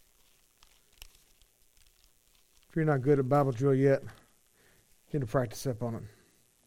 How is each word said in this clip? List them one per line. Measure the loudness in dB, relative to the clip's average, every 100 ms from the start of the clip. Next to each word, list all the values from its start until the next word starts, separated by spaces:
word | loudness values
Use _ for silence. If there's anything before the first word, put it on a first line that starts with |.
| _ _ _ _ _ _ -20 _ _ _ -20 _ _ _ _ _ _ _ _ _ _ _ _ _ _ _ _
If |
you're | -2
not | 0 2
good | 2 2
at | 2
Bible | 2 2
drill | 0 0 4
yet, | 4 2 -2 -18 _ _ _ _ _ _ _ _ _
get | -6
to | -2
practice | -2 -4 -6 -8
up | -6
on | -8
it. | -10 -14 -20 _ _ _ _